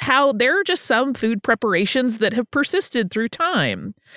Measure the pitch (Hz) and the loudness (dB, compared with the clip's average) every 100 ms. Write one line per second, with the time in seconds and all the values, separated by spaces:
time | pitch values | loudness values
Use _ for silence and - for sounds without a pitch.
0 | - 269 285 214 247 370 359 359 - 233 | 0 4 4 2 2 2 0 -2 0 0
1 | 269 240 220 226 - 226 226 175 202 262 | 0 0 -2 -2 0 0 2 2 2 0
2 | 254 220 202 220 233 285 285 381 - 247 | 0 0 0 0 -2 -2 0 -2 -2 -2
3 | 185 214 226 - 339 277 131 92 101 - | -2 -2 -4 -2 -2 0 0 -2 -8 -14
4 | _ | _